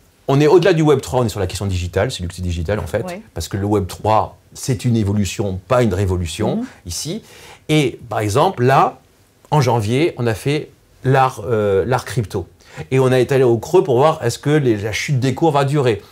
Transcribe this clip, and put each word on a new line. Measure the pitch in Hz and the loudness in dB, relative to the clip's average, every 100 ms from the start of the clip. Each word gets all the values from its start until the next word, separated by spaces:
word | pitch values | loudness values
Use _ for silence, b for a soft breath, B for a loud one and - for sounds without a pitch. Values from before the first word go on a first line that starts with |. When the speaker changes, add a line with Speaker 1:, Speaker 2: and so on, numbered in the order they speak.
| _ _ - | _ _ 0
Speaker 1:
on | 139 | 2
est | 147 | 6
au-delà | 180 190 | 6 6
du | 160 | 4
Web | 156 135 | 4 2
trois, | - 127 | 0 -2
on | |
est | 117 | -2
sur | 104 | -2
la | 92 | -4
question | - | -4
digitale, | 101 92 87 95 123 | -4 -4 -2 -2 -2
c'est | - | -4
luxe | 87 - | -10 -6
digital, | 90 87 82 104 | -6 -4 -4 -4
en | 90 | -4
fait, | 107 180 | -6 -6
Speaker 2:
Ouais. | 185 - | -10 -14
Speaker 1:
parce | - - | -12 -8
que | 101 | -4
le | |
Web | 101 104 90 | -2 0 -2
trois, | - 107 107 92 - _ | -4 0 0 0 -8 _
c'est | - - 113 | -10 -6 -2
une | 123 113 | 0 0
évolution, | 98 104 95 - 101 92 - | 0 0 -2 -4 -6 -6 0
pas | 127 | 2
une | 117 | 2
révolution, | 90 95 90 80 - 113 208 | 0 0 -2 -4 -4 -4 -4
Speaker 2:
Mhm. | 247 B | -6 B
Speaker 1:
ici. | 90 82 143 214 - B B B - | -12 -10 -8 -10 -12 B B B -2
Et, | 156 127 - - | 0 0 -4 -8
par | 113 | -4
exemple, | 104 117 185 151 | 0 2 2 2
là, | 123 139 190 - _ _ _ _ - | 2 4 2 -2 _ _ _ _ -2
en | 151 | 0
janvier, | 120 117 101 127 170 - | 2 0 0 0 0 -2
on | 120 | -4
a | |
fait | 107 139 151 - _ _ _ | -2 -4 -4 -6 _ _ _
l'art, | 131 135 131 - 123 | 0 2 2 0 -4
euh, | 110 104 95 87 | 0 2 2 2
l'art | 123 | -2
crypto. | - 131 98 98 - _ B B B | -2 -6 -4 -6 -10 _ B B B
Et | 131 | 2
on | 127 | 4
est | 127 120 | 4 2
allé | 135 | 4
au | 127 117 | 4 2
creux | - 180 | 2 2
pour | 147 120 | 4 4
voir | 156 156 | 2 2
est-ce | 120 - | -4 -4
que | 143 | 0
les, | 151 131 104 | 2 2 0
la | 110 | -4
chute | 98 - 131 | -6 -2 0
des | 131 | 0
cours | - 165 | 0 0
va | 143 | 2
durer. | 135 151 123 101 - | 0 2 0 0 -4